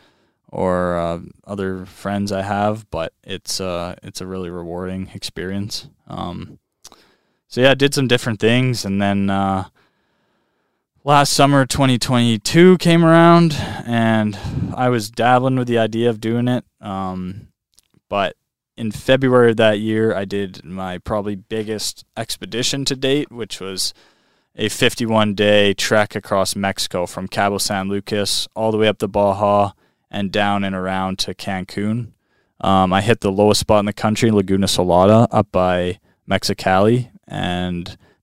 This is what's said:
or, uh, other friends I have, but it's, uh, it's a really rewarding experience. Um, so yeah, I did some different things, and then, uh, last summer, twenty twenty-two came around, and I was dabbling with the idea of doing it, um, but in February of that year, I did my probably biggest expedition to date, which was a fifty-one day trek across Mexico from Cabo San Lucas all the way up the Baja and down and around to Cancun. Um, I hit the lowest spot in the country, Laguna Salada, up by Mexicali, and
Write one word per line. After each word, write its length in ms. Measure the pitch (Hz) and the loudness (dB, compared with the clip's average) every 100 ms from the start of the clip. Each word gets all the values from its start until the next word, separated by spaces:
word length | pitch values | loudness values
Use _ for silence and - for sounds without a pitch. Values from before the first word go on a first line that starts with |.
| _ _ _ _ _ | _ _ _ _ _
or, 480 | - 92 90 90 87 | -6 -2 0 -2 -2
uh, 220 | 85 85 90 _ | -4 -6 -12 _
other 400 | - 101 95 95 | -14 -8 -6 -8
friends 460 | 92 - 98 101 101 | -12 -12 -6 -4 -4
I 120 | 95 | -4
have, 460 | 98 101 104 110 110 | -4 -2 -2 -4 -8
but 200 | 82 82 - | -8 -8 -10
it's, 360 | - 92 - - | -14 -14 -8 -8
uh, 360 | 92 87 87 90 | -6 -6 -8 -12
it's 160 | - - | -16 -14
a 60 | 92 | -12
really 240 | 95 90 | -10 -10
rewarding 600 | 87 85 87 92 92 92 | -10 -10 -10 -8 -8 -10
experience. 720 | 95 - - 90 98 104 - - _ _ | -12 -14 -10 -8 -6 -8 -10 -14 _ _
Um, 540 | 90 90 90 90 - _ _ - _ _ _ _ _ _ | -10 -10 -10 -14 -18 _ _ -20 _ _ _ _ _ _
so 60 | - | 2
yeah, 100 | 131 | 2
I 40 | |
did 200 | 131 139 | 4 2
some 140 | 143 131 | 2 0
different 320 | 123 - 104 | 0 0 0
things, 440 | 110 123 127 117 | 2 2 2 -2
and 160 | 101 98 | -2 0
then, 300 | 101 98 98 | 0 0 0
uh, 380 | 98 98 95 92 _ _ _ _ _ _ _ _ _ _ _ _ _ | 0 0 -2 -6 _ _ _ _ _ _ _ _ _ _ _ _ _
last 280 | 139 147 143 | 2 4 4
summer, 320 | - 143 143 | 4 4 4
twenty 340 | 131 - 135 123 | 2 0 0 0
twenty-two 800 | - 123 117 110 - 165 180 185 | 0 0 2 0 0 6 6 6
came 260 | 175 165 | 4 4
around, 500 | 165 165 170 170 170 147 - - 113 | 6 6 8 6 4 0 -6 -10 -4
and 500 | 117 113 110 107 101 - - - - | 0 2 2 0 -4 -8 -6 -6 -2
I 120 | 127 | 0
was 200 | 123 104 | 0 -4
dabbling 460 | - 117 127 131 | -2 2 4 2
with 140 | 131 123 | -2 0
the 100 | 117 | 0
idea 320 | 113 113 120 | 0 0 -2
of 100 | 110 | -2
doing 280 | 110 117 123 | -4 -2 -2
it, 160 | 123 - _ | -4 -6 _
um, 640 | 107 95 92 92 90 98 - _ _ _ _ _ _ | -10 -8 -6 -8 -10 -12 -18 _ _ _ _ _ _
but 260 | 101 95 - _ _ _ - | -2 -2 -4 _ _ _ -10
in 140 | 113 | -8
February 640 | - - 131 131 123 120 | -6 0 2 4 6 4
of 40 | 113 | 6
that 200 | 110 104 | 4 2
year, 340 | 110 110 113 92 | 0 0 0 -2
I 80 | |
did 400 | 98 101 98 92 | -4 -6 -6 -10
my 340 | - 95 92 92 | -14 -10 -10 -10
probably 380 | - 110 101 101 | -6 -6 -6 -10
biggest 680 | 95 110 107 107 - - _ - | -8 -8 -8 -8 -8 -12 _ -14
expedition 680 | 113 - 95 110 127 139 135 | -10 -10 -10 -6 -4 -4 -4
to 100 | 135 | -4
date, 340 | 135 147 147 | -2 -2 -2
which 300 | 120 107 - | -10 -12 -12
was 340 | 92 95 - - _ _ _ _ _ - | -12 -8 -8 -10 _ _ _ _ _ -8
a 120 | 107 | -6
fifty-one 640 | - 123 - 113 110 107 | 0 -2 0 -2 0 0
day 400 | 101 104 104 101 | 2 4 4 4
trek 420 | 95 - 110 104 107 | 0 0 2 0 -4
across 400 | - 98 95 101 | -2 -2 -2 -2
Mexico 500 | 98 95 - 92 87 | -4 -4 -6 -4 -6
from 220 | - 95 | -6 -8
Cabo 300 | - 101 101 | -2 -2 0
San 300 | - 101 95 | -4 -4 -4
Lucas 600 | 101 - 104 98 - - - | -6 -4 -4 -2 -4 -6 -4
all 160 | 110 | -2
the 60 | 107 | 2
way 100 | 110 | 2
up 100 | 98 | 2
the 80 | 104 | -2
Baja 640 | 101 101 98 104 101 101 - _ _ _ | 0 0 2 2 2 0 -4 _ _ _
and 220 | 107 101 | -8 -4
down 320 | 104 101 101 | -2 0 0
and 100 | 98 | -4
around 460 | 95 92 95 95 95 | -6 -4 -4 -4 -4
to 140 | - | -8
Cancun. 800 | 92 - 95 90 - 104 113 117 _ _ _ _ _ | -8 -8 -8 -8 -6 -4 -4 -8 _ _ _ _ _
Um, 320 | - 95 92 | 0 2 4
I 80 | 95 | 2
hit 200 | 104 113 | 2 0
the 100 | 104 | 0
lowest 300 | 98 104 107 | 4 4 4
spot 180 | - 107 | 2 2
in 80 | 104 | 2
the 60 | |
country, 400 | - 110 107 117 | -2 -2 0 2
Laguna 340 | 107 95 95 98 | 2 2 0 0
Salada, 600 | - 92 87 95 110 117 | 0 2 6 8 6 6
up 220 | 113 104 | 2 0
by 480 | 90 90 90 90 90 _ _ - | 0 0 0 -2 -6 _ _ -4
Mexicali, 840 | 95 - 101 - 92 104 123 123 - _ | -4 -2 -4 2 4 4 2 -2 -14 _
and 720 | 95 92 90 90 87 87 - _ _ | -8 -4 -4 -4 -6 -8 -16 _ _